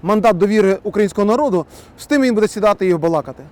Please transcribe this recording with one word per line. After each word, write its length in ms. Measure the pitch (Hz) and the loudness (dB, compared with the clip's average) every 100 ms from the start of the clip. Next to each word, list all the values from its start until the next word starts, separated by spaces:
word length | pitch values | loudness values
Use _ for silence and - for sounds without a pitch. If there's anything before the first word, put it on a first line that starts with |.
мандат 360 | 165 214 226 180 | 0 2 2 2
довіри 400 | 196 214 196 190 | 2 2 2 0
українського 420 | 208 202 208 - | -4 -2 -2 0
народу, 420 | 202 233 294 185 156 - - - | 0 0 0 -2 -4 -16 -20 -20
з 80 | - | -2
тим 160 | 294 | 0
він 120 | 262 | 2
буде 140 | 214 214 | 0 -2
сідати 400 | 220 208 202 190 | 0 -2 0 0
і 60 | |
балакати. 480 | 170 165 165 135 127 143 | 0 0 -2 -6 -16 -20